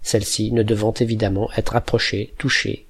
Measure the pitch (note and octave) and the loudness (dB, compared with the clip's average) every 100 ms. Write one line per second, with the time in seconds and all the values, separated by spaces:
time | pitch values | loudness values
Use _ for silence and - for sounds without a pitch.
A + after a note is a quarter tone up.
0 | - A2 G2+ - A2 A#2 G#2+ G#2+ G#2+ A2+ | 2 0 0 -2 0 2 2 2 0 0
1 | A#2 A2 G#2 G2 A2 - - A#2 - A2+ | 0 2 0 0 0 -2 0 0 0 0
2 | - G2 A2 - C3+ - G#2+ - | 0 -2 -6 -4 -2 0 -2 -6